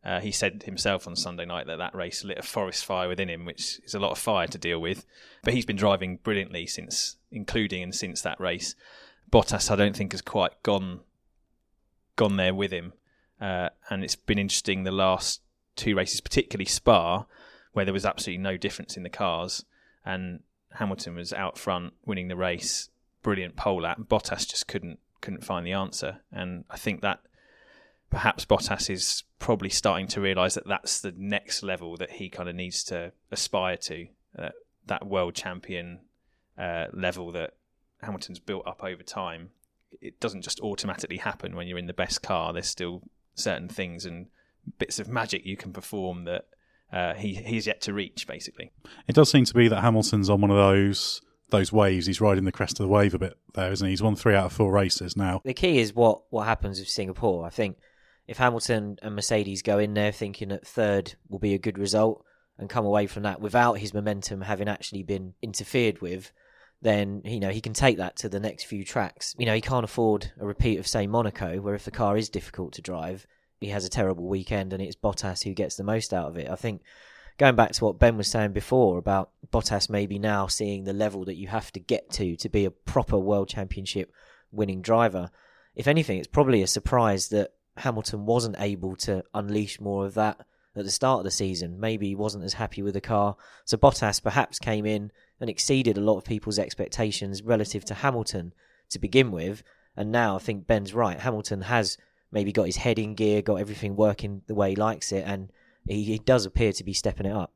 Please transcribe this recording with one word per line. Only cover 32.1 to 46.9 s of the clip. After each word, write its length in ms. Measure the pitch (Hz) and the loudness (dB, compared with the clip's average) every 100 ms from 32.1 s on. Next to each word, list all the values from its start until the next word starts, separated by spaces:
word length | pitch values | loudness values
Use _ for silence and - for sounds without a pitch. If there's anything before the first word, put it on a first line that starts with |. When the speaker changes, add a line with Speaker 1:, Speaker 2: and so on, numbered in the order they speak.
Speaker 2:
he 180 | - 95 | -10 -12
kinda 220 | - 90 | -10 -10
needs 300 | 87 90 - | -8 -8 -6
to 280 | - 87 85 _ _ | -6 -8 -8 _ _
aspire 460 | - - 101 92 87 | -6 -2 -2 -2 -4
to, 300 | - 80 85 _ _ - | -6 -10 -14 _ _ -12
uh, 100 | 80 - _ _ - | -12 -12 _ _ -8
that 200 | 196 101 | -8 -2
world 280 | 98 87 | -2 -2
champion, 640 | - - 90 - 90 87 85 _ _ _ _ _ - | -4 -8 -10 -10 -12 -10 -16 _ _ _ _ _ -10
uh, 300 | 87 85 82 | -6 -6 -6
level 400 | 90 92 90 85 | -4 -4 -4 -8
that 220 | 85 80 _ _ _ _ _ | -8 -8 _ _ _ _ _
Hamilton's 380 | 110 95 - 87 | -12 -10 -12 -14
built 280 | - 95 - | -8 -8 -8
up 160 | 90 | -10
over 200 | 98 90 | -10 -10
time. 480 | - - 92 82 87 _ _ _ _ - | -12 -8 -8 -10 -16 _ _ _ _ -20
It 200 | 90 _ | -20 _
doesn't 220 | 117 98 | -8 -6
just 180 | - - | -10 -8
automatically 580 | 107 98 104 92 - 90 | -6 -6 -6 -8 -8 -6
happen 360 | 110 98 95 | -6 -8 -10
when 120 | 90 87 | -10 -8
you're 100 | 87 | -8
in 120 | 87 | -8
the 40 | |
best 300 | 87 90 - | -6 -4 -4
car. 300 | - 90 82 | -2 -2 -2
There's 160 | 85 - | -4 -6
still 340 | - 87 87 - _ _ | -6 -6 -8 -14 _ _
certain 340 | - - 85 90 | -6 -4 -4 -6
things 380 | - 92 85 87 | -8 -8 -8 -12
and 220 | 85 92 _ _ _ - - | -12 -16 _ _ _ -18 -6
bits 200 | - - | -6 -4
of 100 | 101 | -4
magic 360 | 120 110 95 | -4 -2 -4
you 120 | 92 98 | -6 -10
can 160 | - | -10
perform 520 | 92 - 104 92 87 | -14 -10 -6 -6 -6
that, 220 | 87 90 - _ _ _ _ | -6 -6 -8 _ _ _ _